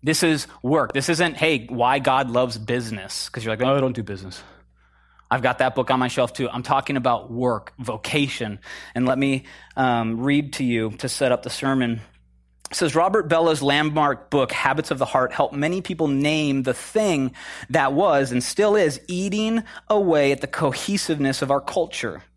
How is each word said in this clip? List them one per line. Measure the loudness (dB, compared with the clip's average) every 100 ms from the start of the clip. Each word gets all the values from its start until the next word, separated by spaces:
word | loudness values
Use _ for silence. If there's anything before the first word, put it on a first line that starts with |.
This | 0 2
is | 2 0 -2 -8
work. | 0 2 2
This | -2 0
isn't, | 2 0 2
"Hey, | 2 0 -2
why | 0 2 2
God | 2 2 2
loves | 0 0 -2
business," | -4 -4 -2 -8 -8 -10 -8
'cause | -8
you're | -6
like, | -2
"Oh, | 2 2
I |
don't | 2
do | -2
business." | -8 -8 -12 -16 -20 -20 _ _ _ _ _ _ _
I've | 0
got | 0 2
that | 0
book | 2 0
on | 2
my | 2
shelf | 0 -2
too. | 0 -4
I'm | -4
talking | 0 0 2 0
about | 2 0 -2
work, | -2 0 0 -6 -12
vocation. | -8 -8 -2 0 0 -2 -8 -8 -14 -18 -10
And | -2 0
let | 2
me, | 2 0 -6 -20 -16 -2
um, | 0 2 0 -2
read | 0 0 0
to | -4
you | -2 0 -2
to | -6 -8
set | 0 0
up | 0
the | -2
sermon. | -4 0 0 0 -2 -8 _ _ _ _ _ -10
It | -2
says, | 0
"Robert | 2 2 2 2
Bella's | 4 4 2
landmark | 2 2 2 2 2 0 0
book, | 0 0
Habits | 0 0 0 -2
of | -2
the |
Heart, | 0 2 0
helped | 0 -2
many | 0 -2 -2
people | -4 -2 0
name | 2 2 0 0 0
the | -2
thing | -4 -2 0 0 0 -2 -6 -16 -16 -2
that | 0 2
was | 2 4 4 2
and | 0
still | -2 2 4 4
is | 2 0 -6
eating | -4 -2 -2 0 -2 -4 -14 _
away | 2 4 4 4
at | 2
the | -4
cohesiveness | -2 -2 -2 -2 -2 -2 0 0 0
of | 0
our | 0
culture." | 0 -2 -2 -4 -8 -8 -16